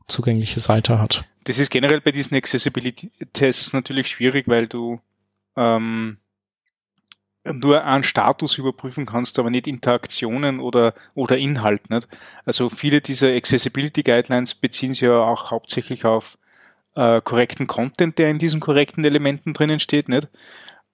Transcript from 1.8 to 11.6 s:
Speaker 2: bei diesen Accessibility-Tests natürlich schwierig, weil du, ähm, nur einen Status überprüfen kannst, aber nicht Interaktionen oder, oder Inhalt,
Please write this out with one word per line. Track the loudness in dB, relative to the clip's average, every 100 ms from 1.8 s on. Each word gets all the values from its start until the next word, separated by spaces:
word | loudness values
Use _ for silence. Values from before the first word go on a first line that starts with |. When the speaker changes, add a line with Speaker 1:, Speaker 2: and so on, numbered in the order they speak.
| 2 2
Speaker 2:
bei | 2
diesen | 0 0 0
Accessibility-Tests | 0 0 -2 -4 -6 -8 -14 -16 -12 0 4 4 2
natürlich | 0 -4 -4 -4
schwierig, | -2 0 0 2
weil | 2 0
du, | -4 -8 -8 _ _ _ _ _ -2
ähm, | 2 2 0 -4 -6 -10 _ _ _ _ _ _ _ _ _ -20 _ _
nur | -12 -2 4 4
einen | 4 0
Status | 2 2 2 2 -2 -2
überprüfen | -4 -6 -8 -10
kannst, | -6 -4 -2 -2
aber | -2
nicht | -2 -4
Interaktionen | -4 0 0 0 -2 -2 -4 -4 -4
oder, | -2 2 2 0 _
oder | -4 0 0
Inhalt, | 0 -2